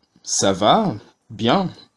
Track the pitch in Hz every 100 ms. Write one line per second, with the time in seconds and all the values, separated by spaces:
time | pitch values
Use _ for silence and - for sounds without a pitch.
0 | _ _ - - 101 92 104 180 202 104
1 | - _ - 110 113 175 175 - _